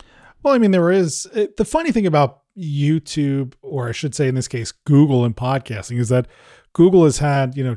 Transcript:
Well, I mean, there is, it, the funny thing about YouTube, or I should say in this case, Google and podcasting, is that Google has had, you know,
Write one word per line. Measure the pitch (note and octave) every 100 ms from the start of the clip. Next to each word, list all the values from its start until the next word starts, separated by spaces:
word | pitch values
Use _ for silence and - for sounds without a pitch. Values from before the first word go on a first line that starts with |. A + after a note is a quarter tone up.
| _ _ - _
Well, | C#4+
I | C4+
mean, | G#3+
there | F#3 E3+
is, | F#3+ E3+ - -
it, | A#3+ F3 -
the | G#3
funny | D#4 E4
thing | A3+ F#3+
about | D3+ C3+ - _ -
YouTube, | D#3+ C#3+ C#3+ D#3+ - - C#3+ C#3 C3 -
or | C3+ C3+ A#2+
I |
should | A2+ D3+
say | - C#3+
in | C3
this | -
case, | B2 A2
Google | - - C#3+ D3+ C3
and | A#2+ A2
podcasting, | B2+ C3+ - G#2+ - A#2+
is | A2+
that | B2+ - _ - - _
Google | - F3 F#3
has | D#3 -
had, | D3 C#3 C3 C#3
you |
know, | C3